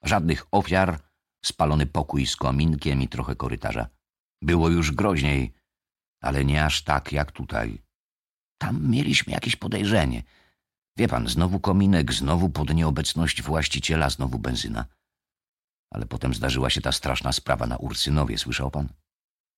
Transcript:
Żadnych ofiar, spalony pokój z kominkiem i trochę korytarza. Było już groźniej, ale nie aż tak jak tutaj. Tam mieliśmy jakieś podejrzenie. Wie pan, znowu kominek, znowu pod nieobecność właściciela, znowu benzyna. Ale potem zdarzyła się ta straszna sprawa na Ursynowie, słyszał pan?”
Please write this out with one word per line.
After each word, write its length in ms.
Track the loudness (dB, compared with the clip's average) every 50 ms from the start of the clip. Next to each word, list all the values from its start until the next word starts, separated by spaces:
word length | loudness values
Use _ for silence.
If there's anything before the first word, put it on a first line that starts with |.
| 0
Żadnych 420 | 2 2 2 4 2 0 0 -2 _
ofiar, 500 | 0 0 2 2 2 4 4 2 0 -4 -8 _ _ _ _ _ _ _ -8
spalony 420 | -8 -2 _ 2 4 4 4 2
pokój 400 | 2 0 -2 -4 0 0 0 0
z 100 | 0 -2
kominkiem 680 | -2 0 0 2 2 2 2 2 0 0 -2 0 0 -2
i 60 | -2
trochę 280 | -4 -6 -4 -4 -4
korytarza. 520 | -4 -4 -6 -6 -6 -6 -6 -4 -4 -6 -8 _ _ _ _ _ _ _ _ _ _ 0
Było 260 | 2 4 4 4 4
już 240 | 4 4 2 0 0
groźniej, 600 | 2 2 2 2 2 2 2 2 2 0 -2 -6 _ _ _ _ _ _ _ _ _ _ _ _ _ -6
ale 220 | -2 0 0 2
nie 200 | 2 2 2 2
aż 180 | 2 0 -2 0
tak 300 | 0 0 0 0 -2 -2
jak 200 | -2 -2 -2 -6
tutaj. 500 | -12 -12 -6 -4 -4 -4 -4 -8 -12 _ _ _ _ _ _ _ _ _ _ _ _ _ _ _ _
Tam 300 | -6 -4 -4 -2 0 2
mieliśmy 440 | 2 2 2 2 0 0 0 -2 -4
jakieś 240 | -4 -2 -4 -4
podejrzenie. 680 | -4 -4 -6 -4 -2 0 2 2 2 2 2 0 -4 -8 _ _ _ _ _ _ _ _ _ _ _ _ _ _
Wie 120 | -2 0 0
pan, 200 | 2 0 -2 0
znowu 320 | 0 2 2 2 2 0
kominek, 520 | 0 2 4 6 6 6 6 4 4 2 0
znowu 380 | -2 0 2 2 2 2 0
pod 240 | 0 -2 -2 0 2
nieobecność 680 | 2 2 2 2 0 -2 -2 0 0 0 0 0 -4 -4
właściciela, 680 | -2 -2 0 0 -2 -4 -4 -2 0 0 2 2 0
znowu 280 | 0 -2 -4 -4 -4 -4
benzyna. 480 | -4 -4 -4 -4 -4 -6 -6 -6 -8 -8 _ _ _ _ _ _ _ _ _ _ _ _ _ _ _ _ _ _ _ _ -10
Ale 140 | -8 -8
potem 280 | -6 -8 -6 -4 -2 -2
zdarzyła 360 | -2 -2 -2 0 0 0 0
się 100 | 0 0
ta 120 | -2 -2 -2
straszna 400 | -2 -2 -2 -4 -2 -2 -2 -4
sprawa 340 | -4 0 -2 0 0 0
na 100 | -4 -4
Ursynowie, 640 | -6 -6 -6 -6 -4 -2 0 2 2 2 0 -2 -6
słyszał 320 | -6 -6 -4 -4 -4 -4
pan?” 180 | -4 -4 -6 -6 -8 _ _ _ _ _ _ _ _ _ _ _ _